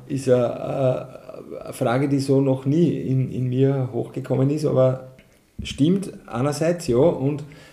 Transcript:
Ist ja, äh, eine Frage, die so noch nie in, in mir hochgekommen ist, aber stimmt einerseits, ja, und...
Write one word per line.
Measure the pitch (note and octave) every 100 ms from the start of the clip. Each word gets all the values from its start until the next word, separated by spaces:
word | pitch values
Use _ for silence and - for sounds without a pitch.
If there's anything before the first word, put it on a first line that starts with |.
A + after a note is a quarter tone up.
| -
Ist | C3+ C3
ja, | B2 A#2 A2 - C#3 C3 - - - - - - -
äh, |
eine | -
Frage, | - B2 B2+ C#3+
die | C#3
so | C3+ C3+
noch | C3+ C3 C3+
nie | D3+ E3
in, | C3+ A2+ C3 B2+
in | F3+ B2+
mir | B2+ C3+ C#3 B2
hochgekommen | A#2+ - C#3 C3 C3 C3+
ist, | D3+ C#3+
aber | B2+ B2+ C3 - - _ _ _ -
stimmt | - - D3+ G3 - - -
einerseits, | A#2 C#3+ C#3+ D#3+ F3 -
ja, | A#2+
und... | E3 D3 C3+ D3 - - -